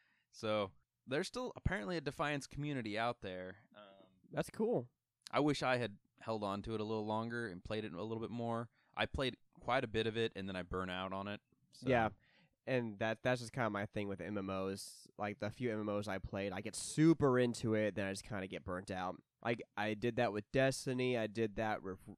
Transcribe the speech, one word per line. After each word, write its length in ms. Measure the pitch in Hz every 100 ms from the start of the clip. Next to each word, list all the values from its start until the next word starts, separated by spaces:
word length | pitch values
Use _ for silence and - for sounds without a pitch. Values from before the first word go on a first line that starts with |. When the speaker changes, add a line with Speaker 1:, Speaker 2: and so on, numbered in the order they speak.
| _ _ _
Speaker 1:
So 380 | - 110 107 98 - _ _ -
there's 200 | 139 190
still 240 | 247 254 -
apparently 420 | - 190 196 170
a 20 |
Defiance 460 | 147 - 147 143 -
community 520 | - 147 135 110 104
out 220 | 117 117
there. 360 | 101 92 92 95 _ 104
Um, 300 | 101 98 - _ -
Speaker 2:
That's 160 | 147 -
cool. 380 | - 220 190 123 _ _ _ -
Speaker 1:
I 100 | 120
wish 220 | 147 139
I 140 | 131 123
had 200 | 117 101 _ _
held 220 | - 110
on 200 | 101 101
to 120 | 104
it 60 | 110
a 40 |
little 220 | 107 110 107
longer 420 | 110 113 120 113
and 140 | 87
played 220 | - 110
it 80 | 107
a 100 | 85
little 200 | 110 113
bit 80 | 113
more. 400 | 117 117 113 117 _ _ -
I 80 |
played 320 | 110 - 131 - _ -
quite 240 | - 127
a 40 | 117
bit 180 | 110 110
of 100 | 110
it, 160 | 113 -
and 120 | 95
then 80 | 92
I 60 |
burn 260 | 90 92 92
out 240 | 90 92
on 160 | 95 101
it. 120 | 104 _ _ _
So. 160 | - 127
Speaker 2:
Yeah, 200 | 123 110 104 _ _ _ _ -
and 320 | 131 117 101
that, 200 | 110 113
that's 180 | 127 127
just 120 | 113
kinda 180 | 135 113
my 160 | 104 101
thing 220 | 107 101
with 120 | 92
M 180 | 87 104
M 100 | 95
Os. 560 | 95 95 98 - - - -
Like, 200 | 104 101
the 100 | 104
few 220 | - 123
M 80 | 107
M 80 | 104
Os 180 | 101 104
I 100 | 95
played, 340 | - 101 98
I 80 | 92
get 140 | 104 -
super 640 | - - 160 160 147 123
into 360 | 123 113 117
it, 200 | 110 107
then 120 | 95 98
I 40 |
just 140 | 98
kinda 220 | - 104 98
get 180 | 90
burnt 260 | - 90 104
out. 260 | 92 92 90 _ _
Like, 180 | 117 117 - -
I 180 | 107
did 220 | 107 120 117
that 160 | 120
with 180 | 104 -
Destiny, 640 | 135 135 131 143 127 127 123
I 100 | 110
did 280 | 104 110 101
that 260 | 110 101
with, 160 | 87 98 -